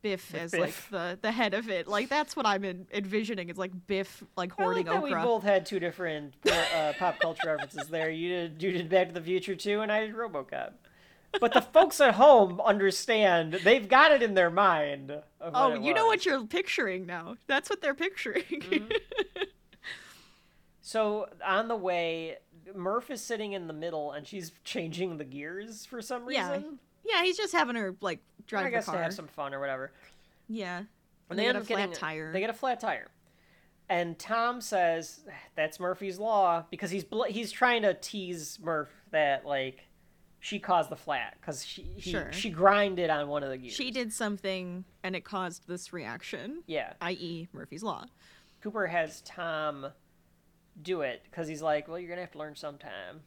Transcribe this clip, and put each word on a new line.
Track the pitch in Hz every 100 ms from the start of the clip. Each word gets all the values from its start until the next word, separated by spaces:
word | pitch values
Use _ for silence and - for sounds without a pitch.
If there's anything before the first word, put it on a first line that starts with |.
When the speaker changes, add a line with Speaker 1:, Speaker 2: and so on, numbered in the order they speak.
Speaker 1:
Biff | 214 190 -
Speaker 2:
With | 160
Speaker 1:
as, | 165
Speaker 2:
Biff. | 233
Speaker 1:
like, | 277 - -
the, | 196 175 190
the | 220
head | 226 220
of | 196 226
it. | 185 170
Like, | 202 254
that's | 285 294 -
what | 226
I'm | 196 196
en-, | 180 185
envisioning | 202 196 214 220 208 175
is, | 170
like, | 185 185 -
Biff, | 190 190 - - -
like, | 180
Speaker 2:
I |
like | - 381
Speaker 1:
hoarding | - 359
Speaker 2:
that | -
we | 294
Speaker 1:
okra. | 170
Speaker 2:
both | 170 226
had | 196 196 -
two | 190
different, | 170 170 175 151 147 - -
uh, | 170 165 165 156 147
pop | 185 -
culture | 170 160 160 151
references | 147 156 165
there. | 160 160
You | 160 175
did, | 180 170 156
you | 190
did | 180 165
Back | 185 180
to |
the | 170
Future | 165 185 180 190
too, | 202 208
and | 214
I | 214 220
did | 220
RoboCop. | 226 156 131 - - - _ _ - _ _ 403
But | 233
the | 254
folks | - 320 349 -
at | 269 202
home | 285 254 196 175
understand. | 220 208 196 190 - 220 202 170 160
They've | 175 180 254 208
got | 254 311
it | 285
in | 233
their | 190 175
mind | 170 202 165 147 139 135
of | 147 - _
Speaker 1:
Oh, | 170 247 262
Speaker 2:
what | 233
it |
Speaker 1:
you | 247
know | 370 453
Speaker 2:
was. |
Speaker 1:
what | 440 359
you're | 269 214
picturing | 349 381 - 226 185 175
now. | 175 170 240 -
That's | 269 -
what | 392
they're | 302
picturing. | 277 349 381 247 277
Speaker 2:
Mm-hmm. | - 311 - 370 214 - - 508 - 359
Speaker 1:
<laughs> | 370 _ _ - - - - - - _ _ _ _ _
Speaker 2:
So | - 226 214 208 - - -
on | 190 226
the | 226
way, | 185 175 170 165 160 139 _ 165 160
Murph | 196 180 226 247
is | 254
sitting | - 226 214
in | 196 170
the |
middle, | 156 170 160 147
and | 143 147
she's | 202 165 -
changing | - - 165 165 185 160
the | 135
gears | 139 147 185 220 214 -
for | 247
some | 214 247 240
Speaker 1:
Yeah. | 277 185
Speaker 2:
reason. | 190 302 285 _ _ 440
Speaker 1:
Yeah, | 392
he's | 359 359
just | 403
having | 349 240 233
her, | 196 185
like, | 196 165 _ _ -
drive | 208 180
Speaker 2:
I |
guess | 233 208
Speaker 1:
the |
car. | 175
Speaker 2:
to |
have | 165
some | 190 151
fun | - 139
or | 139
whatever. | 139 135 135 _ - - _ _ -
Speaker 1:
Yeah. | 220 185 175
Speaker 2:
And | 208 _ _ _ _
Speaker 1:
And | 185
Speaker 2:
they |
Speaker 1:
they | 233
Speaker 2:
end | 214
Speaker 1:
get |
a |
Speaker 2:
up | 202
Speaker 1:
flat | 208
Speaker 2:
getting | 196 165
Speaker 1:
tire. | 160 156 156
Speaker 2:
they | 180
get | 214
a |
flat | 226 262 240
tire. | 220 131 - _ _ _ _ _ _ _ _
And | 175 175 165
Tom | - 226 240 247
says, | 214 190 170 165 156 - - - - -
"That's | 156 -
Murphy's | 180 185 196 185
Law," | 214 214 185 170 165
because | 175 185
he's | 190
bl-, | - 214
he's | 226 208 220
trying | - 247 233
to | 208 180
tease | - 208 180 175 151 -
Murph | 160 156 147 - -
that, | 156 147 139 143
like, | 139 131 131 - _ _ _ _ _
she | - 202
caused | 202 180 156
the | 135
flat | - 135 110 -
'cause | - 135 -
she, | -
he, | - 202 180
Speaker 1:
Sure. | 196 147
Speaker 2:
she | 170 220
grinded | 160 190 202 202 185 170
on | 151 147
one | 147
of | 139
the | 131
gears. | 123
Speaker 1:
She | - 262
did | 254 233
something, | 214 220 202 196 190 180 180 190 _
and | 185 185
it |
caused | - 196 180 170 -
this | 175 -
reaction. | 175 113 120 - 151 190 311 -
Speaker 2:
Yeah. | 156 104 -
Speaker 1:
I | 170
E | 185 170 165 170
Murphy's | - - 151
Law. | 214 147 247 _ - - _ _
Speaker 2:
Cooper | 214 214 185
has | 170 160 -
Tom | - - 165 156 151 143 139 - _ _ _ _ _ _ _ -
do | 151 180
it | 139 120 _
'cause | - 156
he's | 156
like, | 156 151 151
"Well, | 165
you're | 175
gonna | 175
have | 175
to | 147
learn | 151 147
sometime | 151 143 - 98 90 156